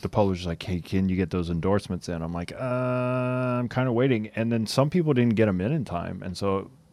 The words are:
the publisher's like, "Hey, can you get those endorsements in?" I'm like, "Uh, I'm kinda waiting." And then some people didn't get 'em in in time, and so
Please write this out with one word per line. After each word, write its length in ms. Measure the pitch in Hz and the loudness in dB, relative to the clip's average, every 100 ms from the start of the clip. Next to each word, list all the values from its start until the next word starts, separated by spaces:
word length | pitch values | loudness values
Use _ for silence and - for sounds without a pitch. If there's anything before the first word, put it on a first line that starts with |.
the 80 | 98 | -2
publisher's 360 | 110 101 90 87 | 2 2 2 -4
like, 160 | 82 | -4
"Hey, 200 | - 90 | -4 -4
can 260 | - 98 95 | 0 0 2
you 80 | 92 | 2
get 140 | 87 | 0
those 200 | 90 85 | 0 -2
endorsements 600 | 85 95 101 - 90 - | 0 2 0 0 -6 -6
in?" 120 | 82 | -6
I'm 120 | 82 | -4
like, 180 | 85 87 | -6 -8
"Uh, 80 | - 127 127 127 127 123 127 127 127 127 123 | -8 -4 -2 -2 -2 -2 -2 -2 -2 -2 -2
I'm 100 | 120 | -2
kinda 240 | 127 131 | 0 0
waiting." 360 | 117 135 117 107 107 | 2 4 2 0 -2
And 160 | 117 | 0
then 160 | 117 107 | 0 0
some 220 | - 147 | 2 2
people 240 | 180 156 | 2 2
didn't 220 | 123 120 107 | 4 4 4
get 120 | 107 | 4
'em 140 | 90 | 4
in 100 | 104 | 0
in 140 | 160 104 | 0 -2
time, 360 | 87 87 92 | -6 -6 -8
and 140 | 95 90 | -8 -4
so 340 | 98 98 95 - _ | -2 -2 -4 -16 _